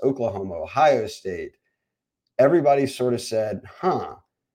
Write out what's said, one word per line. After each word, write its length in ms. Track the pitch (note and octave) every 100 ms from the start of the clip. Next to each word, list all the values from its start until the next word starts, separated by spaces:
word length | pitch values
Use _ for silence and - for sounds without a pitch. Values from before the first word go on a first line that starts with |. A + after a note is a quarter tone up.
Oklahoma, 520 | C3+ C3+ A2+ G2 F#2+ E2
Ohio 520 | D#2 C3+ D#3 B2 G2+
State, 500 | - F#2+ E2+ D2+ _ _ _ _ _ _ _ _ -
everybody 480 | C#3 E3+ C#3+ C#3 C3+
sort 260 | - B2
of 80 | A#2
said, 400 | - A2 G#2+ F#2+ - -
"Huh," 360 | F#3 C3+ E2 - _ _ _